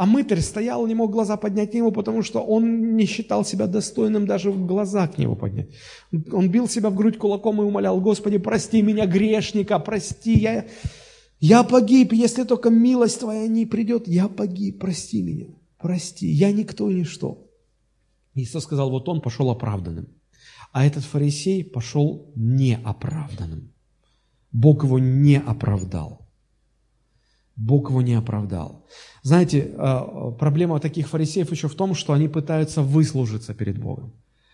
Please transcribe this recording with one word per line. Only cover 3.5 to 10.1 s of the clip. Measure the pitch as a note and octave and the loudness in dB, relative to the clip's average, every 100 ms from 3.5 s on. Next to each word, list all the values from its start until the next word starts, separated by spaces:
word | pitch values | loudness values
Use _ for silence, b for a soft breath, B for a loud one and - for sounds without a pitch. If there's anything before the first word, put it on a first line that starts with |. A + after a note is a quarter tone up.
| F#3+ G#3 | -2 0
достойным | G3+ - - G#3+ G#3+ G3+ | -2 -2 -2 0 2 0
даже | G3+ F#3+ | 0 0
в | G3 F3+ | -2 0
глаза | F#3+ G3 G3+ E3 | 0 0 0 -2
к | - | 0
нему | A#2+ - | -2 -2
поднять. | G2+ G2+ - B B B B E3 D#3+ | -4 -6 -8 B B B B -6 -2
Он | G3 F#3 | 0 2
бил | A3 B3 | 2 0
себя | A#3 G#3 | -2 -2
в | F#3+ | 2
грудь | G#3+ A3+ | 0 0
кулаком | G#3 G3+ A3+ G#3+ | -2 -2 -2 0
и | G#3 | 0
умолял: | G3+ G3 F#3 | 0 0 2
"Господи, | G3 G3+ G#3 G3+ | 2 0 0 0
прости | G#3+ A3 - A3+ | 0 -2 2 2
меня, | G#3 G#3+ G3 | 4 2 2
грешника, | F3 G#3+ G#3+ - G#3 G3 F#3 | 2 2 2 0 -4 0 -2
прости, | - G#3 - | -2 -6 -6